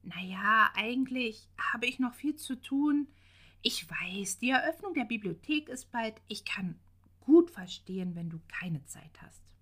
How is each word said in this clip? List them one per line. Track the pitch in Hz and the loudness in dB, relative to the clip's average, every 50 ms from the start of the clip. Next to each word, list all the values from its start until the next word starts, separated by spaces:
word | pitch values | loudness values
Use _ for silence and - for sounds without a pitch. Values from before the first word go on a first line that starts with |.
| - | -12
„Na | 180 170 175 185 | -10 -8 -8 -8
ja, | 185 190 190 185 202 220 220 214 - - | -8 -6 -2 2 4 6 6 6 6 4
eigentlich | - 208 220 247 262 262 254 254 254 247 226 220 - - - - - | 0 -2 0 0 0 0 0 0 -2 -2 -2 -4 -8 -16 -20 -10 -6
habe | - - - 233 240 | -4 -2 -2 -2 -2
ich | 240 254 - | -4 0 0
noch | 254 240 247 | 0 0 0
viel | - - 294 294 | -2 -2 -2 -2
zu | 302 - - 269 | -2 -6 -8 -8
tun. | 247 - - 277 277 285 302 294 294 285 - - - - - - - - - - - - | -8 -6 -2 0 2 4 4 4 2 2 -2 -8 -20 -20 -20 -20 -20 -20 -20 -20 -2 -2
Ich | - - - - - | -2 -2 -2 -6 -8
weiß, | 160 - 175 180 185 202 196 190 - - | -8 -8 -6 -6 -6 -6 -4 -6 -6 -2
die | - 247 | 0 2
Eröffnung | 269 262 269 302 320 330 415 403 339 | 2 4 2 2 -2 -4 -6 -4 -2
der | 311 240 | -2 -2
Bibliothek | 214 233 220 208 190 165 - - - 302 302 302 - | -2 -4 -4 -4 -4 -6 -6 -4 -2 -2 -2 -2 -4
ist | 254 254 - - | -10 -10 -10 -8
bald. | - 240 226 220 220 - _ _ | -6 -4 -4 -4 -6 -10 _ _
Ich | - 208 - | -12 -10 -8
kann | - - - 190 180 165 - _ - - _ _ - _ _ | -8 -6 -4 -4 -6 -6 -8 _ -20 -20 _ _ -20 _ _
gut | - - 294 339 339 339 | 4 8 8 8 8 8
verstehen, | - - 185 180 - - _ - 185 190 185 180 170 | 0 -12 -12 -12 -12 -14 _ -8 -6 -4 -4 -4 -4
wenn | 170 170 165 | -4 -6 -6
du | 160 160 - | -8 -8 -12
keine | - - - 180 180 165 143 135 | -10 -10 -8 -4 -4 -4 -4 -4
Zeit | - - - - 160 - - | -10 -18 -18 -18 -20 -20 -20
hast.“ | - - - - - - - - | -20 -20 -20 -20 -20 -20 -20 -20